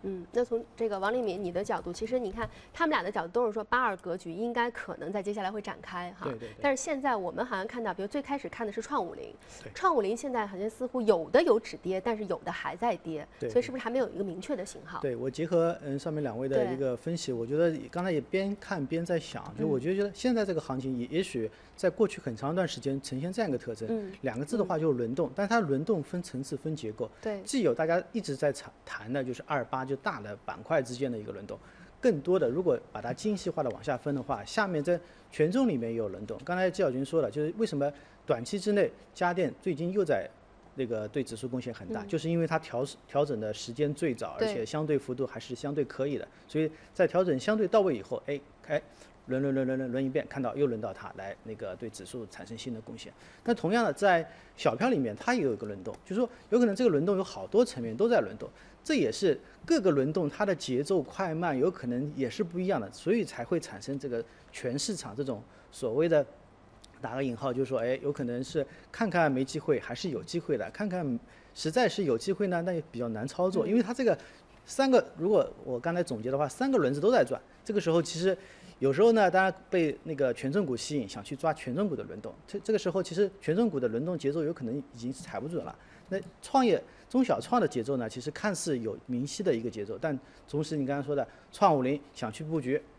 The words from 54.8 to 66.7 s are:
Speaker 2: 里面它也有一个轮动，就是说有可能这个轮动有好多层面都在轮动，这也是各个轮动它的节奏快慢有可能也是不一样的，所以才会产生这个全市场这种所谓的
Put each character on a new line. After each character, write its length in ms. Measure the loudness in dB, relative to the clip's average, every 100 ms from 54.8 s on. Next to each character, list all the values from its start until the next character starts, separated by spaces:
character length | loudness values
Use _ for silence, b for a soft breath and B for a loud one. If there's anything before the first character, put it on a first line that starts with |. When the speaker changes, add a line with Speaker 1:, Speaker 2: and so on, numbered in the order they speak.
| 2
Speaker 2:
里 100 | 2
面 160 | 0
它 200 | -2 0
也 80 | 2
有 100 | 2
一 40 | 0
个 100 | -4
轮 180 | -8
动， 100 | -10 -12
就 120 | -6
是 0 |
说 120 | -2 -2 B B
有 100 | 4
可 60 |
能 100 | 4
这 80 | 6
个 60 | 4
轮 160 | 6
动 140 | 4 2
有 40 |
好 240 | 0 -6 2
多 160 | 4
层 200 | 4 2
面 120 | -6
都 140 | 2 4
在 120 | 4
轮 140 | 2 -6
动， 100 | -12 -14 B B
这 100 | 0
也 180 | 2 2
是 260 | 2 2 2 B B
各 160 | 2 4
个 120 | 6
轮 200 | 4 4
动 160 | 2 0
它 160 | 0
的 80 | 0
节 300 | 0 0 -2
奏 180 | 2 2
快 320 | 0 -4 -2
慢 240 | 0 0 2
有 140 | 2
可 160 | 0 -4
能 260 | -2 -4 -2
也 120 | -4
是 140 | -2
不 160 | -4 -2
一 80 | 0
样 140 | 0
的， 100 | -2
所 200 | -6 0
以 120 | 2
才 200 | 0 -6
会 160 | -2 -2
产 200 | -2 -12
生 160 | -8 -6
这 120 | -4
个 140 | -4 -6 B B
全 260 | -6 -4 -2
市 200 | -2 -4
场 180 | -6
这 80 | -6
种 180 | -4 -4 -8 B B
所 240 | -4 0
谓 140 | 4 6
的 180 | 6 4 -6 -20 -20 -20